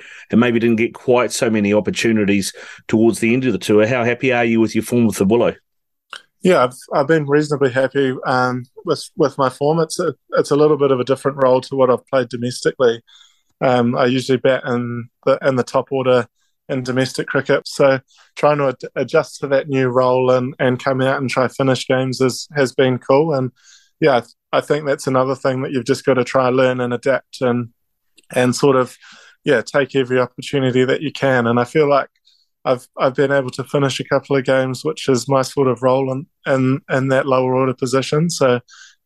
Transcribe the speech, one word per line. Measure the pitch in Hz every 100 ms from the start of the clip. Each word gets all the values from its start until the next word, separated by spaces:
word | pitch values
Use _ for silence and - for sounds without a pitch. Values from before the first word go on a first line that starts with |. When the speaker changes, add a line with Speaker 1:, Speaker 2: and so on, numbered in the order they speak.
| - - -
Speaker 1:
and | 107
maybe | 120 117
didn't | 117 110
get | 117
quite | - - 123 110
so | - 120
many | 110 101
opportunities | 104 101 92 117 110 101 101 92 - - - -
towards | 110 113 98
the | 113
end | 127 131
of |
the | 95
tour. | - 104 107
How | 104
happy | 113 117 131
are | 120
you | 120 113
with | 110 110
your |
form | 110 120 113
with | -
the |
Willow? | 98 120 92 - _ _ _ _ _ - _ _
Speaker 2:
Yeah, | 185 165 123
I've, | - -
I've | 170 135
been | 160 139
reasonably | 147 151 139 135
happy, | 131 131 143 135 135 160
um, | 127 127 127 123 -
with, | 170 139 - -
with | 139 -
my | 131
form. | - 143 165
It's | 160 -
a, | 160 - _
it's | - -
a | 147
little | 151 147
bit | 143
of | 127
a | 123
different | 131 139 139
role | 131 127
to | - 135
what | 127
I've | 120 -
played | 135 117
domestically. | 123 120 - - - 120 117 - _ _ _ _ _
Um, | 139 123 120 131
I | 127
usually | 131 127 127
bat | 135 131 147
in | 120 120 120 117 _ 139
the, | 135
in | 147 131
the |
top | - 135 -
order | 135 127 127 - _ _ _ -
in | 135
domestic | 127 127 131 - -
cricket, | 139 - 139 -
so | - 139 131 - _ _ -
trying | 147 147
to | 135
ad-, | 123 - 156
adjust | 123 160 147 -
to | 139
that | 135 147
new | 135 127
role | 123 127 127 127
and, | 127 127 -
and | 131 127
come | 139 131
out | 131 139
and | 131
try | 135 120
finish | - 135 123 -
games | 127 131 123
is, | 131 117 -
has | 147 131 -
been | 131 123
cool. | - 139 160
And | 139 127 - _ _ _ _
yeah, | 156 123
I, |
th-, | - _ _
I | 139
think | - 151 147
that's | 143 139
another | 131 131 127
thing | 139 131
that | 139
you've | 135 117
just | 131 -
gotta | 131
try | - 135 127
learn | 131 127 127
and | 123
adapt | 120 135 127 - -
and, | 127 120 120 _ _ _ _ _ _
and | 127 123 120
sort | 143 131
of, | 120 - - - - _
yeah, | 151 120
take | - 147 135 135
every | 123 127
opportunity | 123 - - 139 131 127 127
that | 139
you | 143
can. | - 135 127 117
And | 120
I | 120
feel | 160 143
like | 139 - _ _ _ _ _
I've, | - 123 - -
I've | 143 127
been | 135
able | 139 127
to | -
finish | 123 147 139 -
a | -
couple | 135 - 139
of | 131
games, | 131 131 127
which | 151 - -
is | 123 139
my | 135
sort | 127 143 131
of | 120
role | 127 131 131
in, | 131 - _ -
in, | 135 131 135 -
in | 135 135
that | 131 135
lower | 127 127 127
order | 135
position. | 123 127 131 127 151 170
So | - 135 123 - - - _